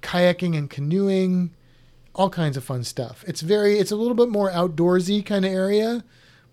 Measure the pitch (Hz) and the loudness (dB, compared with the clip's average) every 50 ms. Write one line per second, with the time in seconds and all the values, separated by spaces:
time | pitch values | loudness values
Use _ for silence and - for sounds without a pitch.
0 | - - - 180 180 180 175 180 185 175 165 151 147 135 - - 143 143 165 190 | -10 -4 0 2 4 4 2 2 0 -2 0 -2 -2 -4 -6 -6 -4 -2 0 0
1 | 196 196 190 190 185 185 185 180 180 170 - - _ _ _ _ - - - - | 2 2 2 2 2 2 2 0 0 -2 -6 -12 _ _ _ _ -20 -20 -20 -20
2 | - - - - 190 190 190 170 165 151 139 139 123 - 135 123 120 - - - | -20 -12 -2 -2 -2 0 0 -2 -2 -2 -2 -4 -6 -6 -6 -6 -6 -6 -6 -8
3 | 127 113 110 - - - 143 - 160 160 208 208 208 202 208 208 190 196 214 208 | -8 -8 -10 -12 -12 -12 -10 -8 -2 0 2 2 4 4 4 2 2 0 0 -2
4 | 226 240 247 220 240 247 214 208 202 190 180 170 175 185 160 147 170 175 180 185 | 0 0 2 2 2 2 2 0 0 0 0 0 -2 -2 0 0 2 4 4 2
5 | 180 175 208 208 196 - 208 196 190 190 190 185 190 196 208 208 214 226 233 240 | 2 0 0 -2 -2 -2 -2 0 0 0 0 -2 0 0 0 0 0 0 -2 -4
6 | - - _ _ _ _ _ _ _ _ | -8 -12 _ _ _ _ _ _ _ _